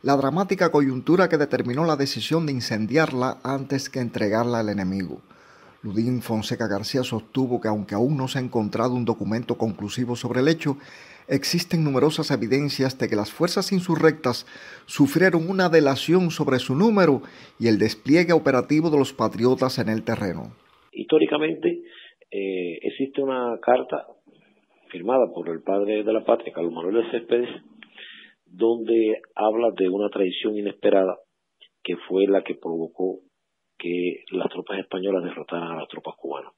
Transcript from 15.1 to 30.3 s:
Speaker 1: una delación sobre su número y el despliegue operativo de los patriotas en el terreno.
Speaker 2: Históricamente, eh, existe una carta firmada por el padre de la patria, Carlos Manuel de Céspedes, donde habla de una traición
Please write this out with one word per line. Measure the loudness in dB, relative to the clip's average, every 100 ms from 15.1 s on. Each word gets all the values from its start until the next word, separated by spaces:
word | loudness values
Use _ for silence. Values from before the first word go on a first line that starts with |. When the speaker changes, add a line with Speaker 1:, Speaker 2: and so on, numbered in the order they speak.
| 6 4 4 0
Speaker 1:
una | 0 4
delación | 6 6 2 2 4 2
sobre | 0 0 0
su | 0
número | 2 4 6 6 4 0 -20 -20 _
y | 2
el | 4
despliegue | 2 0 2 4 6
operativo | 4 4 2 2 2 2
de | 2
los | 2
patriotas | 0 -2 2 2 4 0 0
en | -2
el | -2
terreno. | -2 -4 -4 -6 -10 -18 _ _ _
Speaker 2:
Históricamente, | -14 0 2 2 0 -2 -2 -2 -2 -10 -20 -20 _ _
eh, | -6 -4 -4 -6 -6
existe | -8 -6 -6 -4
una | -4 -2 -4 -4
carta | 2 2 2 -6 -8 -20 _ _ _ _ _ _ _
firmada | -10 0 2 2
por | -2 -8
el | -6
padre | -2 0 0 0
de | 0
la | 0
patria, | 2 0 0
Carlos | -6 -6
Manuel | -4 -2 0
de | 0
Céspedes, | -4 -2 -2 -2 -8 _ _ -20 -20 -20 -20 -20 _ _
donde | 0 2 2 2 2 2 0 -6
habla | 0 0 2 0 2
de | 0
una | 0 -2
traición | 0 -2